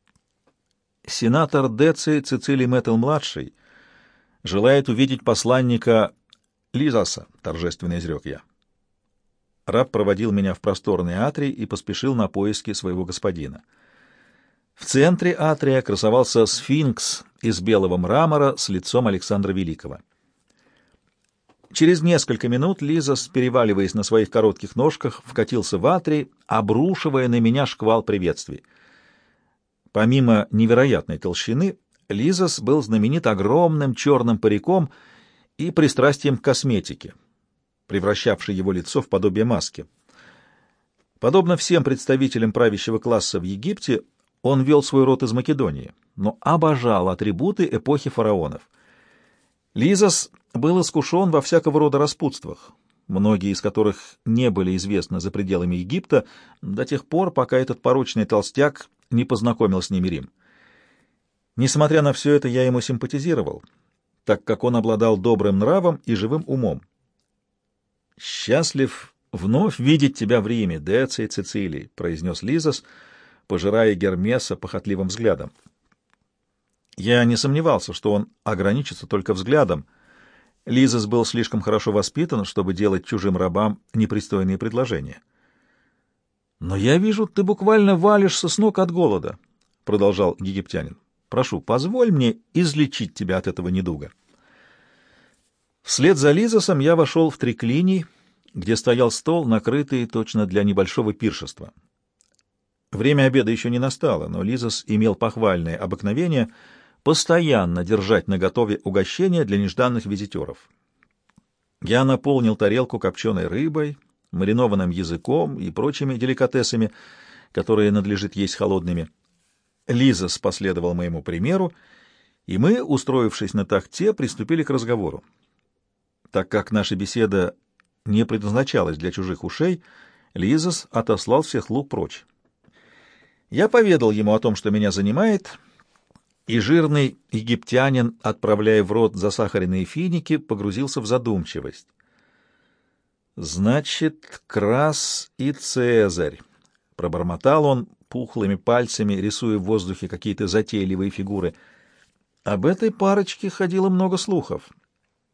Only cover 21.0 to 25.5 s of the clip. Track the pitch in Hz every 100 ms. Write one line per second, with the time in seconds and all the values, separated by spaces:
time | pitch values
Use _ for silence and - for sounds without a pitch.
21 | _ _ _ _ _ _ _ - 160 175
22 | 170 160 - 113 120 123 160 190 143 165
23 | 139 131 - 131 123 123 113 98 95 107
24 | 101 113 104 117 110 92 101 - 147 -
25 | 131 - - - 107